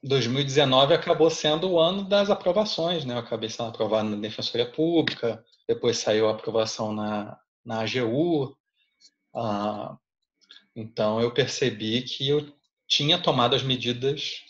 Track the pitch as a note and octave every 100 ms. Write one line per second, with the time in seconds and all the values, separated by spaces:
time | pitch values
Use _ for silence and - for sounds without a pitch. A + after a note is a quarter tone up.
0 | C3 G#2 A2+ C3 C#3 C3+ C#3 C3 C#3 E3
1 | - D#3 D#3+ D#3+ D3+ D#3 F#3 E3+ E3 G3
2 | G3 G3+ G3+ G3 - F3 G#3+ - E3 F3
3 | C3 A#2+ A2+ A2+ A2 - A2+ A2 A2 A2
4 | G#2+ G#2 G#2 G#2 G#2 A#2 A#2+ - D#3+ E3+
5 | D3 - A#2+ A2 - _ - A2+ B2 A2
6 | - G#2+ A2 A2 - A2 A2+ - A2 G#2+
7 | G#2+ G#2 G#2 - _ _ - A2+ A2 B2+
8 | A#2 B2 E3+ D#3+ C3 - _ _ _ _
9 | _ _ _ - A#2 G2+ G#2 G#2 - -
10 | _ _ _ _ _ - _ - A2 -
11 | G#2+ A2 A#2+ C3 C#3 - C3 G#2+ A2 A#2
12 | B2+ - C3+ D3 D3 - _ _ _ -
13 | D3 F3 F3+ C3+ A#2+ C3+ C3+ B2 A2+ B2
14 | C3+ D3 - - -